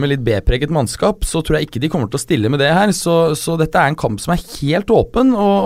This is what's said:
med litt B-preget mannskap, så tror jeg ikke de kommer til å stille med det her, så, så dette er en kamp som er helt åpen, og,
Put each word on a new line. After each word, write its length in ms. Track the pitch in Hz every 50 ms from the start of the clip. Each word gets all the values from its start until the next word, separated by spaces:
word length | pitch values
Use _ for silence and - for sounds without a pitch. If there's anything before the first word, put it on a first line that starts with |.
med 80 | 139 143
litt 140 | 143 139 120
B-preget 480 | 110 113 98 - - 123 127 143 147 165
mannskap, 480 | 156 123 107 - - - 202 202 - -
så 200 | - - 165 156
tror 140 | - 156 151
jeg 80 | 151 147
ikke 100 | - 113
de 80 | 127 160 156
kommer 160 | 175 120 101
til 80 | - 143
å 80 | -
stille 240 | - 185 117 104 110
med 100 | 139 143
det 140 | 135 143 160
her, 160 | 180 202 214
så, 440 | 185 - - 175 170 165 165 160 151 147
så 180 | - - 165
dette 220 | 160 156 156 - 185
er 160 | 160 139 156
en 20 |
kamp 240 | - - 117 107 101
som 140 | - - 175
er 80 | 170
helt 480 | - - - - 143 139 151 185 202 -
åpen, 460 | 226 165 104 - - 226 254 262 254 208
og, 200 | 208 202 196 202 196